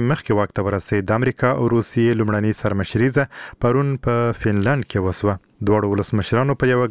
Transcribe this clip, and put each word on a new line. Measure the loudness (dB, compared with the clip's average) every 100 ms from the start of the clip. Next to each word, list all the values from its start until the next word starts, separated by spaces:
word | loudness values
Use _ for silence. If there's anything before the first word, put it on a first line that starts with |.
| 0
مخکې | -2 0 0
واک | 0 -2
ته | -2
ورسېد، | -2 -2 -2 0
د | 0
امریکا | 0 0 0
او | 2 2
روسیې | 2 0 2 2 2
لومړني | 0 0 0 -2
سرمشریزه | -2 -2 -2 0 2 0 -2 -6 -18 -2
پرون | 0 2 0 -2
په | -2 0 0 -2
فنلند | 0 0 0 0 -2
کې | -2 -2
وسوه. | 0 -2 -2 -8 _
دواړو | 0 2 2
ولسمشرانو | -2 0 -2 0 0 0 0
په | 2
یوه | 2 0